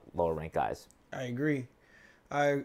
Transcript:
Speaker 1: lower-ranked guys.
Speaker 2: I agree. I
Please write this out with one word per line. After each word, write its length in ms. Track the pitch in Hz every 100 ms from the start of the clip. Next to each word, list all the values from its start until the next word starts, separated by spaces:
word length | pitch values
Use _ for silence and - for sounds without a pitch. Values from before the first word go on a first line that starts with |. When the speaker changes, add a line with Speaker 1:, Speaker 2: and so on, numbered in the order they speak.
| - 85
Speaker 1:
lower-ranked 400 | 85 78 80 -
guys. 320 | 57 - - - _
Speaker 2:
I 120 | 139
agree. 440 | 127 120 151 143 120 _ _ - - - _
I 300 | 143 143 143